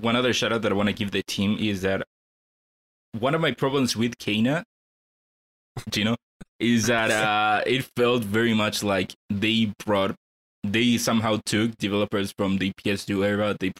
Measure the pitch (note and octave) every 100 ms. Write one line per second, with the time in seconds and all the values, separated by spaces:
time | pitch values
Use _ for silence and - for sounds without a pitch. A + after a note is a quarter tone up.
0 | A#2 B2 B2+ G#2+ A2+ A2+ G#2 G2 G2+ F#2+
1 | G2+ F#2+ - - G2+ G#2+ G#2+ F#2+ F#2+ F#2+
2 | - _ _ _ _ _ _ _ _ _
3 | _ A2 B2+ D#3+ D#3+ A#2+ C3+ C#3 A#2+ G#2+
4 | A#2+ - - G#2+ A#2+ E3 - _ _ _
5 | _ _ _ _ _ _ _ - - G#2+
6 | G#2 A#2 _ - - - A2+ A#2 G#2+ A#2
7 | A2 A2 G#2+ G#2 G#2+ G#2 - C3 - -
8 | A#2+ B2 G#2 A2 A#2 A2 G#2+ - G#2 F#2+
9 | F#2+ - - G2+ A2 A2+ A2 - G#2 G2+
10 | G2 - _ _ _ _ G#2 A2 B2 A2+
11 | B2 A2+ A2+ G#2+ - G#2+ A2+ A2+ G2+ G2+
12 | G#2+ G#2 G2 - G2 F#2+ F#2+ - G#2 G2+
13 | - G2 G2+ G2+ G#2 F#2 F#2+